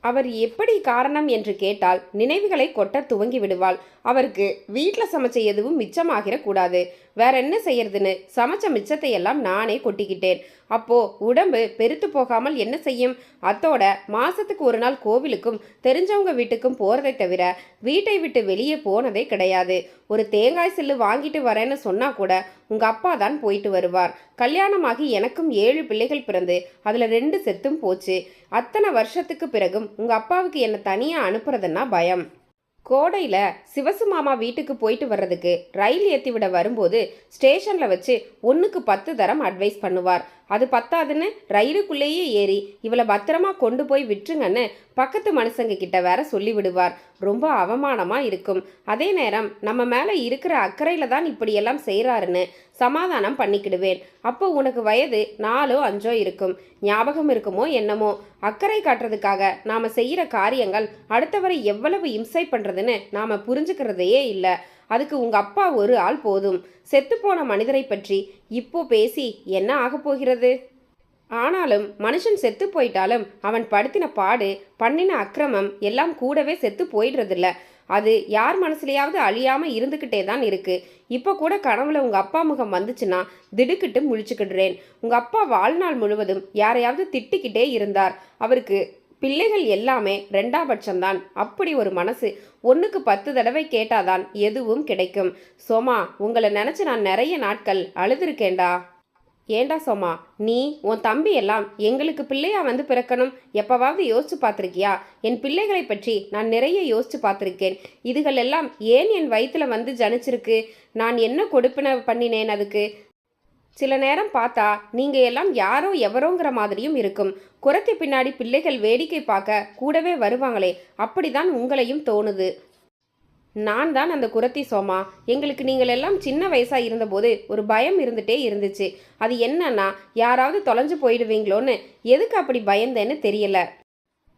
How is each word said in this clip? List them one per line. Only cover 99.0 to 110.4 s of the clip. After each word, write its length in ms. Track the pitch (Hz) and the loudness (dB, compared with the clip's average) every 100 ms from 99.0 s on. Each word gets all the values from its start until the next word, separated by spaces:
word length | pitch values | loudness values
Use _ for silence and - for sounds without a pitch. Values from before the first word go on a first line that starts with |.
| _ _ _ _ _ | _ _ _ _ _
ஏண்டா 340 | 214 262 320 311 | -2 0 -2 -2
சோமா, 280 | 208 180 165 - _ | -2 -2 -4 -10 _
நீ 420 | 214 240 277 294 | -2 0 -2 -4
உன் 200 | 202 214 | -4 -2
தம்பி 300 | 226 233 320 | 0 0 2
எல்லாம் 420 | 339 202 214 202 - | 2 2 -2 -2 -2
எங்களுக்கு 480 | 208 262 302 311 269 | 0 0 -2 -4 -4
பிள்ளையா 360 | 269 311 415 | -2 -2 -2
வந்து 220 | 294 247 277 | -2 -2 0
பிறக்கணும்? 460 | 247 247 247 254 262 _ | 0 0 0 0 -2 _
எப்பவாவது 500 | 208 208 247 254 359 | -4 0 2 2 0
யோசிச்சு 340 | 311 226 302 311 | 0 0 0 -2
பார்த்திருக்கியா? 580 | 233 202 190 180 202 190 - _ | -2 -2 -6 -2 0 -2 -6 _
என் 180 | 220 240 | -4 -2
பிள்ளைகளை 440 | 269 311 415 381 277 | -2 -2 0 -2 -2
பற்றி 420 | 208 240 214 196 | -6 -2 -4 -4
நான் 160 | 208 220 | -4 0
நிறைய 320 | 226 269 370 339 220 | 2 2 0 0 0
யோசிச்சு 220 | 240 269 | -2 -2
பார்த்திருக்கேன். 580 | 214 196 196 185 190 190 - _ | -2 -2 -4 -2 -4 -4 -14 _
இதுகள் 320 | 233 254 294 269 | -4 0 0 0
எல்லாம் 400 | 247 311 294 - | 0 0 -2 -6
ஏன் 300 | 214 247 381 | 4 4 4
என் 220 | 415 302 | 0 2
வயித்துல 360 | 220 254 320 285 | 0 0 -2 -2
வந்து 240 | 226 240 | -2 -4
ஜனிச்சிருக்கு? 720 | 247 220 240 240 240 | -2 0 0 -2 -4